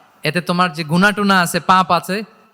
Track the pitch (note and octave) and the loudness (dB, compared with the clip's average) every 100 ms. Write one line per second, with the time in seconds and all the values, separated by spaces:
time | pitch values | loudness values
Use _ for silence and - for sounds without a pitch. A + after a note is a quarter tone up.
0 | _ _ D#3 E3+ F3 F3 F3+ D#3 D3+ E3+ | _ _ -4 -4 -4 -2 -2 -2 -2 2
1 | G3+ G#3 G3+ F#3+ E3+ F3 - F#3 F3+ E3+ | 2 2 2 2 2 -2 2 2 2 0
2 | - G3 G#3 _ _ | -2 -8 -10 _ _